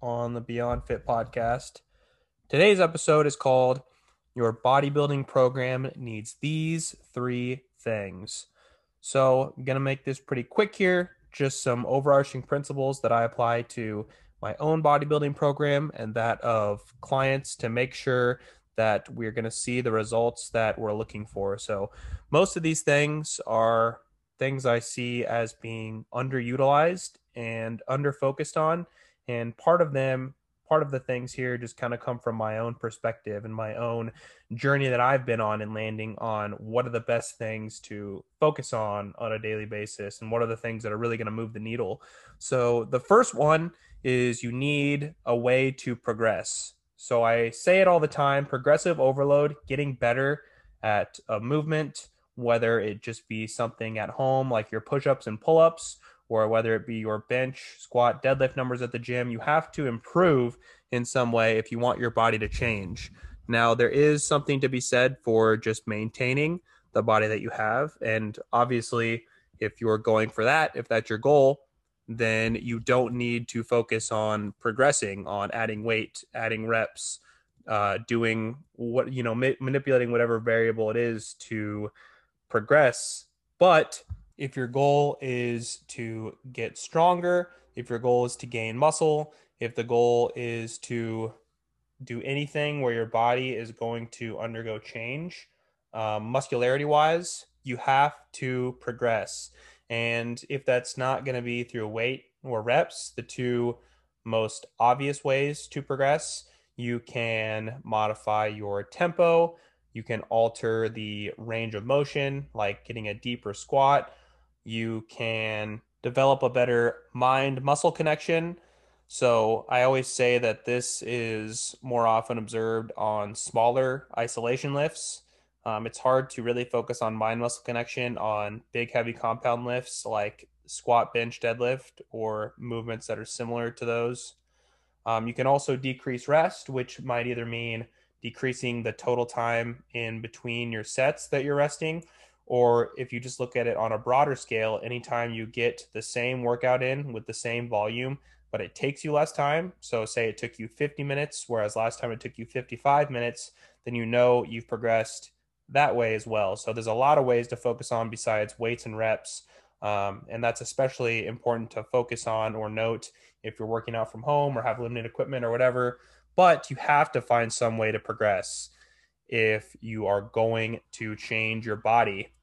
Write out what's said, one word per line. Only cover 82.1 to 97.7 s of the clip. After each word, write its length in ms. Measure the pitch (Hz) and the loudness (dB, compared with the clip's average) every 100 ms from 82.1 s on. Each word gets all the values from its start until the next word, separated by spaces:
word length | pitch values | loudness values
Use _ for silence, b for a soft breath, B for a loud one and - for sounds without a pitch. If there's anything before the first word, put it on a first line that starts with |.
| b b b - | b b b -4
progress. 720 | 117 107 147 131 - - - - _ _ - | -2 4 6 6 2 -6 -12 -16 _ _ 4
But 460 | 180 160 - - - - - - | 8 8 4 -2 -14 -16 -16 -10
if 160 | 135 | -8
your 140 | 139 123 | -4 -2
goal 500 | 135 143 143 143 - | 2 4 6 4 0
is 580 | 135 123 120 117 120 - - | -4 -2 -2 -4 -6 -12 -14
to 480 | - 113 113 110 - 131 | -10 -8 -8 -10 -12 -14
get 260 | 120 113 - | -8 -8 -8
stronger, 720 | - 165 175 175 175 180 175 b b | -4 4 4 4 2 2 0 b b
if 160 | - 120 | -12 -6
your 80 | 120 | -2
goal 280 | 123 123 123 | 2 2 2
is 100 | - | -4
to 100 | 120 | -8
gain 300 | 120 113 117 | -6 -4 2
muscle, 580 | 151 156 160 151 151 b b b | 2 4 2 2 -2 b b b
if 160 | 117 | -6
the 80 | 120 | -4
goal 480 | 117 120 120 120 120 127 | 0 4 4 4 2 -2
is 420 | 120 117 113 - | -6 -6 -8 -12
to 540 | - 117 113 113 113 - _ _ _ _ _ - | -8 -6 -4 -4 -6 -10 _ _ _ _ _ -18
do 180 | 127 120 | -12 -8
anything 580 | 135 139 147 151 147 147 | -4 -4 -4 -2 -2 0
where 120 | 127 | 0
your 140 | 117 113 | 0 0
body 480 | 113 120 123 131 | 2 2 2 -2
is 180 | 113 113 | -6 -8
going 340 | 110 117 117 117 | -8 -6 -6 -10
to 300 | - 117 107 | -12 -10 -8
undergo 400 | 117 113 117 107 | -8 -8 -8 -10
change, 720 | - 117 117 143 175 - - _ _ _ _ | -10 -12 -10 -8 -10 -14 -20 _ _ _ _
um, 320 | 113 110 107 110 | -6 -4 -4 -2
muscularity-wise, 1200 | 131 - 123 123 139 147 147 156 170 180 - - _ | -2 -2 0 2 2 2 4 4 2 -2 -12 -16 _
you 120 | 135 | -10